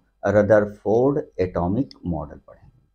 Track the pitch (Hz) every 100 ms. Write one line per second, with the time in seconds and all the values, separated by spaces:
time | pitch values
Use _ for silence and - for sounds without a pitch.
0 | _ _ 101 104 101 107 104 - 98 110
1 | 135 139 - - 90 87 87 107 139 -
2 | 90 80 73 - - - - _ _